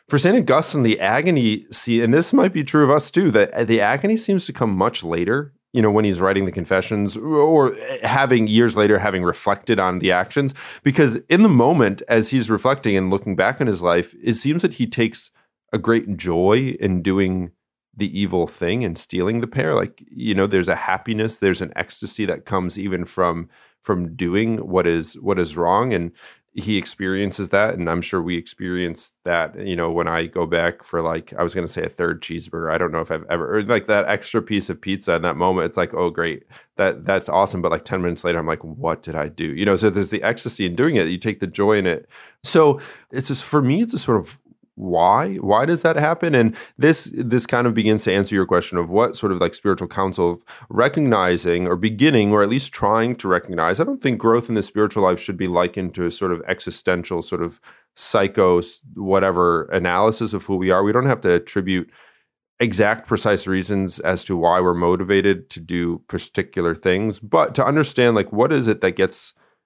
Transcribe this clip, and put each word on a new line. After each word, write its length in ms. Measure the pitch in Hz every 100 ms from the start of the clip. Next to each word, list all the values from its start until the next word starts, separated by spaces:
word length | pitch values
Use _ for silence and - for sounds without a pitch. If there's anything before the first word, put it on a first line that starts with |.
| -
For 120 | 143
Saint 180 | 180 233
Augustine, 460 | 151 135 - 151
the 160 | 117 -
agony, 680 | 95 123 175 151 113 107 -
see, 320 | - 123 117
and 100 | 117
this 200 | 143 175
might 200 | 269 196
be 100 | 180
true 200 | 139 151
of 80 | 139
us 180 | 147 -
too, 220 | - 180
that 360 | 107 98 - 113
the 140 | 113
agony 360 | 101 139 202 220
seems 280 | 214 190 -
to 80 |
come 220 | - 113 95
much 280 | 95 -
later, 480 | 85 85 90 135 147 _ _
you 100 | 123
know, 80 | 107
when 160 | 107 104
he's 140 | 87
writing 260 | 95 98 95
the 60 |
Confessions, 680 | 90 82 95 - 104 101 107
or 580 | 143 151 151 160 131 101 - 131
having, 420 | 113 135 135 123 107
years 320 | 110 120 104
later, 220 | 104 101
having 240 | 104 95
reflected 560 | 90 - 101 101 - 101
on 180 | 92 92
the 140 | 90
actions. 420 | 90 90 143 139 - - -
Because 320 | 143 135 139 113 -
in 120 | 175
the 80 | 220
moment, 540 | 127 123 170 104 98 -
as 220 | 113 107
he's 220 | 131 110
reflecting 440 | 107 131 139 113 98
and 140 | 92
looking 260 | 98 104 92
back 240 | 98 135
on 60 | 123
his 160 | 92
life, 320 | 87 85 - -
it 140 | 117 113
seems 260 | 139 165
that 140 | 175 -
he 100 | 117
takes 460 | - 113 - - _ _ _ _
a 80 | 107
great 380 | 107 117 101 92
joy 580 | 92 85 95 117 135 -
in 220 | 104 90
doing 500 | 95 95 95 92 87 - _ _ _ -
the 240 | 101 92
evil 280 | 98 92 80
thing 360 | - 87 117
and 140 | 104 78
stealing 420 | - 92 92 117
the 80 | 113
pear. 260 | 139 156 139
Like, 280 | 95 - -
you 220 | - 113
know, 140 | 98 101
there's 200 | 98 87
a 80 | 90
happiness, 600 | - 95 - 107 110 -
there's 240 | 98 90
an 100 | 90 -
ecstasy 500 | - - - - 98
that 200 | 76 -
comes 320 | 98 90 101
even 280 | 98 92 87
from, 440 | - 87 85 85 _ _ _
from 340 | - 90 85 82
doing 420 | 87 98 113 113
what 300 | 82 90 85
is, 260 | 82 80 -
what 160 | 98 92
is 180 | 80 80
wrong. 380 | 85 98 127
And 180 | 95 85 - - _ _ -
he 220 | 98 101
experiences 720 | - - 95 95 101 101 92
that, 260 | 98 110 87
and 120 | 82
I'm 120 | 87
sure 200 | 85 92
we 160 | 85 85
experience 720 | - - 92 90 87 82 - _ 90
that, 340 | 85 78 95
you 160 | 98 87
know, 160 | 85
when 160 | 85 82
I 180 | 82 85
go 200 | 92 82
back 380 | 85 85 -
for, 180 | - 85
like, 320 | 82 82 -
I 80 | -
was 120 | 85 92
gonna 120 | 82
say 160 | 85
a 60 | 80
third 320 | - 87 87
cheeseburger. 500 | - 82 82 82 82
I 60 | 82
don't 140 | 87
know 100 | 82
if 80 | 80
I've 140 | 80 -
ever, 280 | 85 71 107
or, 60 |
like, 240 | 104 113 101
that 200 | 104 -
extra 320 | 104 - 113
piece 300 | - 104 95
of 100 | 87
pizza 360 | 95 95 - 82
in 80 |
that 120 | 87 76
moment, 300 | 90 92 82
it's 120 | 92
like, 180 | 85 80
"Oh, 160 | 87
great, 320 | 82 85 71 - - _ -
that, 280 | 95 - 87
that's 220 | 95 -
awesome." 360 | 85 98 92
But, 80 | 87
like, 140 | 85 -
ten 180 | 95
minutes 200 | 87 82
later, 140 | 87 85
I'm 80 | 80
like, 180 | 78
"What 380 | 80 76 82 80
did 140 | - 78
I 140 | 76
do?" 220 | - 80 73
You 100 | 104
know, 100 | 92
so 140 | 107
there's 220 | 95 87
the 100 | 107
ecstasy 460 | 110 120 120 - 92
in 80 | 87
doing 200 | 151 127
it. 120 | 82
You 100 | 90
take 220 | 113 101
the 80 | 92
joy 300 | 90 101 104
in 100 | 92
it. 200 | 80 - - - _
So 360 | - 165 151 139 - - _
it's 180 | 127 127
just, 140 | 131
for 200 | - 151
me, 180 | 127 165
it's 140 | 233 -
a 40 |
sort 200 | - 110
of 180 | - - _ _ _ -
why? 600 | 98 82 90 113 180 -
Why 320 | 98 107 147
does 160 | 170
that 140 | 165 156
happen? 360 | 151 170 170
And 220 | 135 113 - - -
this, 240 | 147 160 - -
this 300 | 120 123 -
kind 220 | 123 123
of 80 | 113
begins 300 | 107 107 107
to 60 |
answer 220 | 95 95
your 140 | 101 90
question 320 | 90 - 87
of 100 | 85
what 260 | 98 120 -
sort 160 | 104
of, 80 | 90
like, 140 | 87
spiritual 340 | - 101 92 87
counsel 440 | 98 95 92 87
of 120 | 87 - - -
recognizing 1000 | 104 131 156 139 107 90 87 87 87 90
or 80 | 90
beginning, 560 | 110 110 151 127 101
or 100 | 104
at 80 | 101
least 220 | 131 135
trying 440 | - 101 113 117 120
to 100 | 98
recognize. 520 | 87 95 85 82 110
I 40 |
don't 180 | 214 269
think 160 | 135 117
growth 320 | 110 120 117
in 60 | 110
the 80 |
spiritual 400 | 95 107 104 107
life 160 | 92 87
should 180 | - 90
be 80 | 92
likened 480 | 87 90 98 92
to 140 | 92 85
a 20 |
sort 220 | - 92
of 100 | 85 -
existential, 760 | 92 - - - 90 - 87
sort 220 | - 87
of 180 | 85 - - - _ -
psycho, 640 | - 113 98 107 92 87
s-, 240 | 87 - - -
whatever 720 | 98 95 95 87 87 85 -
analysis 680 | 92 87 90 110 110 110
of 100 | 104
who 120 | - 95
we 160 | 92
are. 120 | 92
We 80 | 101
don't 140 | 120 135
have 160 | 117
to 120 | 92
attribute 580 | 87 - 101 92 92 82 _ _ _ _ _ _ _
exact, 480 | 120 95 104 117 -
precise 380 | 110 107 95 95
reasons 540 | 95 92 101 95 -
as 240 | 87 92
to 120 | - 90
why 240 | 85 90
we're 140 | 90
motivated 800 | 87 87 92 95 98 98 95 -
to 80 | -
do 420 | 82 87 87 78 -
particular 640 | 87 - - 90 95 85
things, 460 | 80 95 92 110 98
but 340 | 107 160 151
to 100 | 139
understand, 520 | 120 151 139 - 120 110
like, 180 | 95
what 180 | 104 135
is 140 | 147 113
it 160 | 107
that 140 | 95 90
gets 400 | 92 - - - _ _